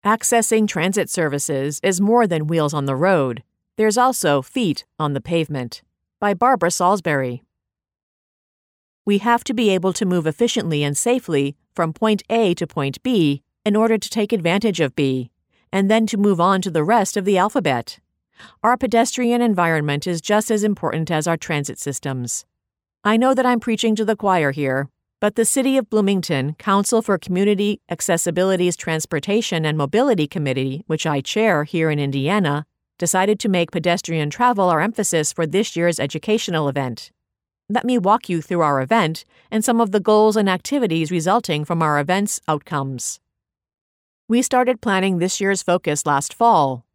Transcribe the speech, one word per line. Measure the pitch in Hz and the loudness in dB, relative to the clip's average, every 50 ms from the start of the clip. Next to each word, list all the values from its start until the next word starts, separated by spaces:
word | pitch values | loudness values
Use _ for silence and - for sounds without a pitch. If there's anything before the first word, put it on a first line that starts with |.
| - | 2
Accessing | 208 220 226 - - 247 233 220 - 226 220 214 | 0 0 0 0 2 2 2 2 2 2 2 2
transit | 208 - 180 160 185 190 208 170 - | 0 0 -2 -2 0 0 -2 -2 -2
services | - - 160 147 139 143 - - 147 135 135 147 147 - | -2 -2 -2 0 -2 -4 -4 -2 -2 -2 -2 -4 -6 -2
is | - 196 185 175 | -2 -2 0 2
more | 202 208 226 240 233 | 2 4 4 4 4
than | 185 175 156 151 | 2 0 -2 -2
wheels | 151 170 165 151 147 151 | 0 0 0 0 0 -2
on | 147 139 | -2 -2
the | 139 135 | -2 -2
road. | 131 165 190 190 160 139 127 117 113 - _ _ _ _ _ _ | 0 2 2 2 2 0 -2 -4 -8 -12 _ _ _ _ _ _
There's | - 214 214 202 | 0 0 2 2
also | 240 247 262 247 - - 156 143 139 | 2 2 2 0 0 0 0 0 0
feet | 131 - - 262 233 175 139 - - _ _ - | -2 -4 -4 -2 0 0 -2 -4 -8 _ _ -6
on | 156 147 143 | -4 -4 -4
the | 135 | -6
pavement. | - - 175 165 156 - 151 135 123 117 - - _ _ _ _ _ _ _ _ | -4 -2 -2 -2 -2 -2 -6 -8 -8 -8 -12 -18 _ _ _ _ _ _ _ _
By | 202 208 202 | -2 -2 0
Barbara | 175 240 254 262 180 175 175 | 2 2 2 2 2 0 -2
Salisbury. | - - 180 180 208 196 - 170 147 139 131 123 120 120 _ _ _ _ _ _ _ _ _ _ _ _ _ _ _ _ _ _ _ _ _ _ _ _ _ _ _ _ _ _ _ _ _ | 0 0 2 2 2 0 0 -2 -2 -2 -2 -4 -8 -10 _ _ _ _ _ _ _ _ _ _ _ _ _ _ _ _ _ _ _ _ _ _ _ _ _ _ _ _ _ _ _ _ _
We | 208 202 196 | 0 0 2
have | 202 240 240 240 - | 2 2 0 0 0
to | - 240 | -4 -2
be | 220 233 208 | 0 2 2
able | 190 185 170 190 180 | 2 2 0 -2 -2
to | - 214 | 0 -2
move | 185 180 175 151 | 0 0 0 0
efficiently | 156 151 - 233 233 - - - 165 156 147 147 | -2 0 0 0 0 0 -2 -2 -2 -2 0 -2
and | 143 143 | -2 -2
safely | - - 240 247 262 - - 165 139 139 139 139 _ _ _ _ | -2 0 0 0 0 -2 -2 0 0 0 -2 -6 _ _ _ _
from | - 170 160 156 | -4 -4 -4 -2
point | - 220 220 214 196 - - | -2 0 0 0 0 -2 -2
A | 226 226 226 185 170 | 0 2 2 0 0
to | - 175 | -2 -4
point | 156 - - 139 139 139 - | -6 -4 -4 -4 -4 -6 -6
B | _ 254 254 180 160 147 143 139 _ _ _ _ _ | _ 0 2 2 2 2 2 -2 _ _ _ _ _
in | 214 202 | 0 2
order | 214 220 226 226 | 2 2 2 2
to | 202 - - | 0 -2 -4
take | - 226 208 208 | -2 -4 -2 0
advantage | 233 196 160 170 180 202 - 220 180 165 | -2 0 0 0 0 2 0 0 0 0
of | 156 131 - | -2 -2 0
B, | - 143 135 131 131 123 - _ _ _ _ _ _ _ _ | 0 0 0 0 -2 -6 -8 _ _ _ _ _ _ _ _
and | - 196 196 196 | -2 0 2 2
then | 220 226 226 | 2 2 2
to | 208 - | 0 0
move | 196 202 208 196 165 | 2 2 2 2 4
on | 175 190 190 190 | 2 2 2 0
to | 185 196 | -2 -2
the | 156 160 151 | -2 0 2
rest | 175 226 233 196 - - | 2 2 2 2 0 -2
of | 208 185 | -2 0
the | 196 196 | 2 2
alphabet. | 180 185 214 - - 190 156 131 117 113 - - _ _ _ _ _ _ _ _ - - - _ _ - | 2 2 2 0 -2 0 0 -2 -2 -4 -8 -16 _ _ _ _ _ _ _ _ -20 -20 -20 _ _ 0
Our | 226 247 | 0 2
pedestrian | 240 269 226 226 226 240 - - 262 247 233 240 240 | 2 0 2 2 2 2 2 0 -2 0 2 2 2
environment | 240 233 208 180 175 165 160 156 147 151 143 143 - | 2 2 2 2 2 2 2 0 0 0 -2 -2 -2
is | 180 175 165 | -4 -6 -4
just | - - 214 214 214 - | 0 0 0 0 2 0
as | 220 214 208 | -2 0 0
important | 214 196 - - - - 160 160 151 | 0 -2 -2 -4 -4 -2 -4 -4 -2
as | 170 156 151 | -2 -2 0
our | 175 170 | -2 -4
transit | 151 - - 160 147 143 - - - | -4 -4 -4 -4 -4 -4 -6 -10 -8
systems. | - 143 135 - - 143 135 127 123 120 - - - _ _ _ _ _ _ _ _ _ _ _ _ | -8 -8 -8 -6 -6 -6 -6 -6 -6 -6 -8 -10 -10 _ _ _ _ _ _ _ _ _ _ _ _
I | 208 220 | 2 2
know | 226 247 262 269 | 4 4 4 2
that | 262 254 | 2 2
I'm | 247 247 226 | 2 2 0
preaching | - 240 226 - - 226 214 | 0 -2 -2 0 0 0 0
to | 202 220 | 0 0
the | 196 220 | -2 -2
choir | - 214 202 185 175 151 139 | 0 0 2 2 2 2 0
here, | 135 147 143 135 131 135 139 135 _ _ _ _ _ _ | 0 -2 -2 0 0 -2 -4 -6 _ _ _ _ _ _
but | - 208 - | -4 -2 0
the | - 226 | 0 0
City | - - 277 254 269 262 | 2 0 0 0 2 2
of | 269 226 _ | 0 0 _
Bloomington | 220 214 196 196 202 190 170 - 160 135 131 151 151 | 0 0 2 2 0 0 -2 -2 -2 -2 -2 -4 -6
Council | - - 214 196 202 196 - 247 220 | -6 -2 0 0 0 2 2 0 0
for | - - 196 | 2 0 -2
Community | 165 - - 180 180 202 208 208 190 208 208 208 - _ _ | -2 -2 -4 -2 0 2 2 2 2 0 -2 -2 -4 _ _
Accessibility's | - - - - 170 165 - 175 160 180 185 190 190 175 180 180 170 | -8 -6 -2 -2 -2 0 0 -2 0 0 0 2 2 2 0 0 -2
Transportation | - - - 160 156 - _ 175 147 - - 202 233 220 - 185 165 156 | -4 -6 -6 -4 -4 -4 _ -6 -6 -2 0 -2 -2 -2 -2 -4 -2 -2
and | 156 147 | -2 -2
Mobility | 156 143 135 - 220 262 294 233 180 151 | -2 -2 0 0 0 2 2 2 0 0
Committee, | 143 - 165 147 135 127 131 131 135 135 156 - | -2 -4 -4 -4 -2 -2 -2 -4 -4 -6 -8 -6
which | - 160 156 - | -6 -6 -4 -2
I | 160 147 139 | -2 -2 -2
chair | - - - 214 220 220 180 147 147 | -4 -4 -2 0 2 2 2 0 -2
here | 147 - 165 160 160 | -2 -2 -2 0 0
in | 151 147 | 0 0
Indiana, | 143 139 135 139 131 151 196 208 185 147 143 147 151 _ _ _ _ _ _ - | -2 -2 -2 -2 -2 0 0 0 0 0 -2 -4 -6 _ _ _ _ _ _ -6
decided | 175 165 - 185 190 202 214 202 | -4 0 0 2 2 2 0 0
to | - 214 | 0 0
make | 190 180 170 - | 0 0 0 -2
pedestrian | - 175 156 180 170 165 - - 165 160 147 147 | -4 -2 0 0 -2 -2 -4 -6 -4 -2 -4 -4
travel | - - 247 247 247 196 190 180 | -2 0 0 2 2 2 2 2
our | 170 151 | 2 2
emphasis | 170 220 226 - 202 - - 160 151 - - | 0 -2 -2 -4 -4 0 0 0 -2 -2 -2
for | - 165 | -4 -4
this | 151 170 196 208 - - | 0 0 -2 -2 -2 -2
year's | 165 170 175 165 - | 0 0 0 0 0
educational | 139 135 - 156 - - 214 226 - - 175 156 151 143 | -4 -4 -4 -6 -2 -2 -2 -2 0 -2 -2 0 0 0
event. | 131 143 135 127 113 - - - _ _ _ _ _ _ _ _ _ _ _ | -2 -2 -4 -4 -8 -10 -16 -20 _ _ _ _ _ _ _ _ _ _ _
Let | - 208 - - | -4 -4 -2 0
me | 247 254 | 0 0
walk | 240 180 196 214 226 - - | 2 2 2 2 2 0 -4
you | 180 165 151 | -4 -4 -4
through | - 180 170 | -2 0 0
our | 160 147 143 135 | 2 2 2 0
event | 131 127 220 226 185 160 160 - - _ _ _ _ _ | 0 2 2 2 2 0 -2 -6 -14 _ _ _ _ _
and | 208 220 214 | -2 -2 0
some | - 233 233 | 2 2 2
of | 233 202 | 2 2
the | 196 214 | 2 0
goals | 185 220 214 214 214 220 202 | 2 4 4 6 6 4 4
and | 220 202 | 2 2
activities | 196 185 185 _ - 277 285 247 185 165 165 160 147 | 2 0 -2 _ -4 -2 -2 0 0 0 0 -2 0
resulting | 180 170 151 180 202 240 226 - 156 147 151 | -2 -2 0 2 0 0 0 -2 -4 -4 -2
from | - 170 165 | -2 -2 0
our | 160 151 147 147 | 0 2 2 0
event's | 143 170 185 196 202 214 - - _ | 0 0 0 0 0 -2 -4 -6 _
outcomes. | - 156 147 _ - 170 143 139 135 135 123 - - - - _ _ _ _ _ _ _ _ _ _ _ _ _ _ _ _ _ _ _ _ _ | -4 -4 -4 _ -6 -6 -6 -4 -6 -8 -8 -10 -10 -12 -12 _ _ _ _ _ _ _ _ _ _ _ _ _ _ _ _ _ _ _ _ _
We | - 226 247 | 0 0 0
started | 262 - 269 247 254 240 254 220 | 2 2 2 2 2 2 0 -2
planning | - 233 196 190 185 196 185 | -2 -2 0 0 0 0 0
this | 170 170 185 - - | 0 -2 -2 -2 -2
year's | 196 196 196 190 | -2 -2 -2 -2
focus | - - 175 180 - 165 147 143 - | 0 0 0 0 0 -2 -4 -2 0
last | 156 143 139 143 - - | 0 0 0 -2 -4 -2
fall. | - 233 233 220 165 147 135 131 120 _ _ | 2 4 4 6 4 2 0 -2 -8 _ _